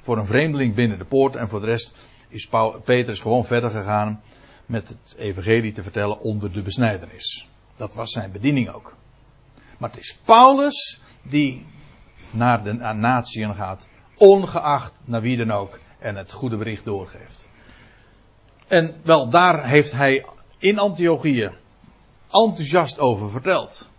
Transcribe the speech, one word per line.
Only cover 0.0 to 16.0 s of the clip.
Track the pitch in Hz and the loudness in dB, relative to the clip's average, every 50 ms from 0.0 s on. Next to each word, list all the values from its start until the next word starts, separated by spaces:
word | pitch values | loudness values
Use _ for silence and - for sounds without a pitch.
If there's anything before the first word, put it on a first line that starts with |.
Voor | _ - 120 | _ -2 -4
een | 110 104 | -2 -2
vreemdeling | 95 110 127 151 165 147 143 135 120 104 | 0 0 0 0 0 0 0 0 0 0
binnen | 110 123 113 104 | 0 0 0 0
de | 90 90 | -4 -8
poort | - 139 135 135 135 127 | -2 2 2 2 2 0
en | 120 120 104 | -4 -8 -6
voor | 110 104 | -6 -6
de | 101 | -2
rest | 110 117 117 - - - - - - - - - | -2 -2 -2 -4 -10 -14 -20 -20 -20 -20 -20 -20
is | _ - 110 - | _ -16 -16 -12
Pau-, | - - 110 110 110 - - | -2 0 0 0 0 -2 -6
Petrus | - - 127 123 123 113 107 98 | 0 0 2 2 2 -2 -6 -6
gewoon | - 110 117 127 110 | -2 0 0 0 0
verder | 110 120 120 117 120 | 0 -2 0 0 -2
gegaan | 107 110 98 101 104 104 104 107 107 107 - - - - - - - - - | -4 -4 -4 -2 0 0 0 -2 -4 -10 -12 -20 -20 -20 -20 -20 -20 -20 -12
met | _ 117 113 - - | _ -8 -8 -8 -10
het | - - _ - - | -20 -20 _ -20 -16
evangelie | - - 104 95 95 87 110 113 117 113 107 | -10 -8 -8 -8 -6 0 2 2 2 2 -2
te | 104 107 92 | -8 -8 -12
vertellen | 98 - 110 101 101 107 - | -8 -6 -4 -4 -4 -4 -4
onder | - 110 107 107 104 101 | -4 -4 -4 -4 -6 -6
de | 87 104 | -8 -8
besnijdenis. | 98 92 92 - 123 113 104 92 85 82 - - - - - - - - _ _ _ _ - | -8 -6 -2 0 0 0 0 -4 -10 -16 -18 -12 -10 -10 -10 -10 -14 -20 _ _ _ _ -16
Dat | - 113 104 - | -14 -14 -12 -10
was | 113 117 113 | -10 -8 -6
zijn | - 123 101 95 | -6 -8 -8 -10
bediening | 92 101 104 139 147 135 117 95 | -12 -4 -2 0 0 0 -2 -4
ook. | - - - - - _ _ _ _ _ _ _ _ _ _ _ _ - - - - | -6 -16 -20 -20 -20 _ _ _ _ _ _ _ _ _ _ _ _ -20 -20 -20 -14
Maar | - 120 110 | -12 -12 -12
het | - - | -12 -12
is | - - - _ _ | -16 -16 -16 _ _
Paulus | - 226 226 254 262 277 269 285 294 285 - - - - - - - - _ | 6 8 8 10 8 6 4 0 0 -2 -4 -6 -8 -10 -14 -20 -20 -20 _
die | _ 131 131 151 147 135 127 127 - - - - - - - - - _ _ - - - | _ -4 -2 0 0 0 -4 -8 -16 -20 -20 -20 -20 -20 -20 -20 -20 _ _ -20 -20 -10
naar | - 113 117 123 120 113 104 | -4 0 2 2 2 2 0
de, | 101 107 | -4 -6
naar | 120 123 113 110 | -6 -6 -6 -4
natieën | 107 110 117 131 123 120 - - 110 107 104 101 | -2 0 0 0 0 -2 -4 -6 -6 -6 -6 -6
gaat, | 92 101 92 95 95 - - _ - _ _ _ | -6 -8 -10 -10 -12 -16 -20 _ -20 _ _ _
ongeacht | - 220 196 196 196 190 151 - - - 151 143 131 123 - _ _ - | 8 10 10 10 8 4 -2 -4 -4 -2 0 -2 -2 -2 -8 _ _ -10
naar | - 120 113 | -6 -6 -4
wie | 107 120 127 | -2 -2 -2
dan | 117 117 113 | -2 -2 -2
ook, | 107 101 98 95 - - - - - | -2 -2 -4 -6 -12 -20 -20 -20 -20
en | _ | _